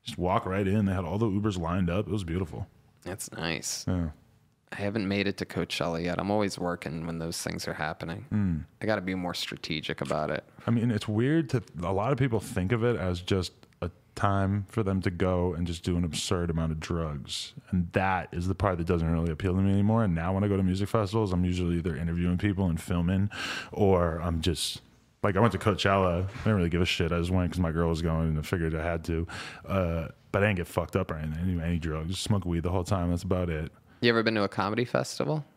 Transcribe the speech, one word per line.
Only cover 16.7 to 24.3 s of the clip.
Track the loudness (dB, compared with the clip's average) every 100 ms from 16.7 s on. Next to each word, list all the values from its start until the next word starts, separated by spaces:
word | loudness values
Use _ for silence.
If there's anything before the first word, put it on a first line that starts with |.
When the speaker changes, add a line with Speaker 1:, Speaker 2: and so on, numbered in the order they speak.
Speaker 1:
of | -2
drugs. | -4 -2 -2 -6 -8 -8 -10 -14 -2
And | 0 2
that | 2 2 0 -2
is | -4 -2
the |
part | 2 2 2
that | 2
doesn't | 2 4
really | 2 0
appeal | 0 0
to | 2
me | 4
anymore. | 4 4 4
And | 2
now | 0 0
when | 0
I | 2
go | 2
to |
music | 2 0 0
festivals, | 0 2 0 0
I'm | 2
usually | 2 2 0 0
either | -2
interviewing | -2 -2 0 0 2
people | 0 2 0
and | 0
filming, | -2 0 2 2 0 -2 -8 -8 -8
or | 2 4 6 4 0
I'm | -2